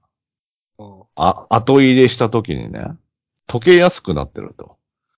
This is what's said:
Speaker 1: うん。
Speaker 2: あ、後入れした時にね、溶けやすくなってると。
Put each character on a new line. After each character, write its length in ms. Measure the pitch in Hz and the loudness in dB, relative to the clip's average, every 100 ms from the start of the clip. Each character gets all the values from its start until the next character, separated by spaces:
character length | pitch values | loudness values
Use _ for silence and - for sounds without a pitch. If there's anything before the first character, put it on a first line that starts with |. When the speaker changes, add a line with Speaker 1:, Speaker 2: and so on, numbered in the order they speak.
| _ _ _ _ _ _ _ - | _ _ _ _ _ _ _ -20
Speaker 1:
う 40 | |
ん。 200 | - - _ | -20 -20 _
Speaker 2:
あ、 320 | - 85 - - | -4 -2 -2 -2
後 280 | 113 117 139 | -2 2 4
入 140 | 131 | 4
れ 160 | 127 127 | 4 2
し 80 | - | 2
た 140 | 117 | -2
時 240 | 117 101 69 | -4 -6 -8
に 160 | 55 | -10
ね、 260 | 57 - - _ _ _ _ - | -12 -14 -16 _ _ _ _ -12
溶 120 | 123 | -2
け 160 | 139 175 | 4 4
や 160 | 175 | 4
す 100 | - | 0
く 140 | - 76 | -6 -6
な 80 | |
っ 80 | 67 | -8
て 100 | - | -12
る 140 | 50 - | -18 -18
と。 200 | 50 _ _ _ _ | -20 _ _ _ _